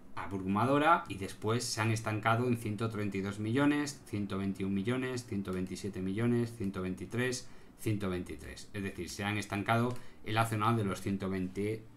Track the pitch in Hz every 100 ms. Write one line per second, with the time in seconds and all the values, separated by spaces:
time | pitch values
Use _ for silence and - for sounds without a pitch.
0 | - - 87 95 92 104 123 139 151 175
1 | - 92 95 - 107 117 - - 110 107
2 | 110 107 113 113 123 113 107 104 113 104
3 | 104 98 98 101 107 127 143 147 143 139
4 | - 104 101 95 98 95 95 98 101 127
5 | 127 127 120 101 98 92 92 95 104 95
6 | 95 98 120 120 117 113 98 98 92 90
7 | 90 113 127 123 - - - - 110 104
8 | 98 90 90 76 76 - - 104 98 -
9 | 80 - 101 104 95 101 95 117 120 120
10 | - - - 110 113 107 110 117 98 87
11 | 101 98 95 95 92 98 104 113 -